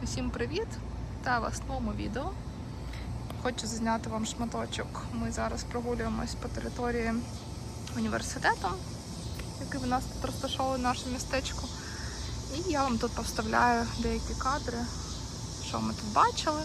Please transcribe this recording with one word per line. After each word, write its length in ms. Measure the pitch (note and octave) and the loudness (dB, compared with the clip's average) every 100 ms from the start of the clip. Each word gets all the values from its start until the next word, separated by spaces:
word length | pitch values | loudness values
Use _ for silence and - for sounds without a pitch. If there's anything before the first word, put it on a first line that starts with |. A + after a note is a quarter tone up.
| - | -2
Всім 240 | - B3 | 0 0
привіт! 380 | A#3 A#3+ D4 A4+ - - - - - | 0 0 0 -2 -4 -4 -4 -4 -2
Та 160 | - B3 | 2 2
вас 140 | - | 2
в 180 | - - | -2 -2
новому 200 | C4 A3+ G3+ | 0 0 0
відео. 260 | G3+ A3 D#4 F#4+ - - - - - - - - - - | 0 0 -2 -4 -6 -6 -6 -6 -6 -6 -4 -4 -4 -2
Хочу 240 | B3 A#3+ A3 | 0 0 -2
зняти 420 | A3+ A3+ A3+ A3+ | 0 2 2 2
вам 160 | A3 A3 | -2 -2
шматочок. 800 | - A#3 A#3 A3+ - - - - | -2 -2 -2 -2 -2 -4 -4 -4
Ми 180 | A#3 A3+ | -2 0
зараз 320 | A3+ A3+ A3+ | 0 0 -2
прогулюємось 720 | - A#3+ A#3+ A#3+ A3+ A3 A#3 - | -2 -2 0 0 2 0 0 -2
по 120 | - | -4
території 640 | - A#3 - A#3+ A#3+ A3+ A3+ A#3+ - - - - - - - | -2 -4 0 2 2 2 2 0 -6 -6 -8 -6 -6 -4 0
університету, 680 | A3 A3 - C4+ - - - G4 - - - - - - - - | 2 2 0 2 2 4 2 -2 -4 -8 -8 -6 -4 -4 -4 -4
який 200 | F3 C#4 | -4 -2
в 80 | B3+ | 2
нас 160 | B3+ | 2
тут 220 | - - C4 | 0 -2 -2
розташований, 560 | - C4+ - C4 C4 | -2 -2 0 2 4
наше 200 | B3 B3 C4 | 2 2 0
містечко. 500 | B3+ - B3+ - - - - - - - - - - - C#4+ | -2 0 0 0 -2 -4 -4 -6 -4 -4 -4 -4 -4 -4 -2
І 160 | F#4 | 2
я 120 | D4 | 4
вам 140 | C4+ A#3 | 4 4
тут 140 | A#3+ | 2
повставляю 720 | - A3+ - A3 A3+ A#3+ A#3 A#3 - | 0 -2 0 4 6 8 6 4 0
деякі 340 | A#3 A3+ - A3+ | 2 2 0 0
кадри, 400 | C4 C#4+ C4+ A#3+ A#3+ - - - - - - - - | 2 2 0 -2 -2 -4 -4 -4 -6 -6 -6 -6 -2
що 120 | A3+ | 0
ми 140 | A3 | 0
тут 200 | A3 G#3 G#3 | 0 2 6
бачили. 460 | G4+ A#4+ - D4+ | 6 6 2 2